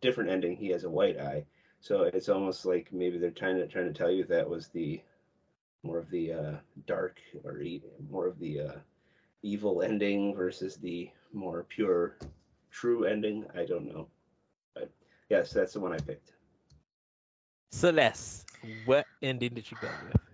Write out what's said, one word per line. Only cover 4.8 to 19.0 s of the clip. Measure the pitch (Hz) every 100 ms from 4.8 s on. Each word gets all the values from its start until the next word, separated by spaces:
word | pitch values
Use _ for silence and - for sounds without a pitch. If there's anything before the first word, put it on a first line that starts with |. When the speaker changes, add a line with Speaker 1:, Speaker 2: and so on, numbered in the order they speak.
| 78 80 - _ _ _ _ _ _ _
Speaker 1:
more | - 85
of | 80
the, | 90 80
uh, | 76 76 73 - - -
dark | - 90 - - -
or | 82 -
e-, | 71 85 - - 71
more | 92 90
of | 85
the, | 85 73
uh, | 73 - - _ _ _ _ _
evil | 104 101 104 90
ending | 95 107 101 101 101
versus | 98 90 - 92 -
the | 87 87 90 - _
more | 104 92 85 85
pure, | - 104 87 85 - 71 - _ _ _
true | - 120 120
ending. | 98 107 107 107 107 -
I |
don't | 85 87 -
know. | - - _ _ _ _ _ _
But | - - _ _ _ -
yes, | 101 85
that's | 104 95
the | 104
one | 92
I | 80
picked. | 73 76 _ _ _ _ _ 73 _ _ _ _ _ _ _ _ _
Speaker 2:
Celeste, | - 175 156 123 - - - - - 113 110 110
what | 135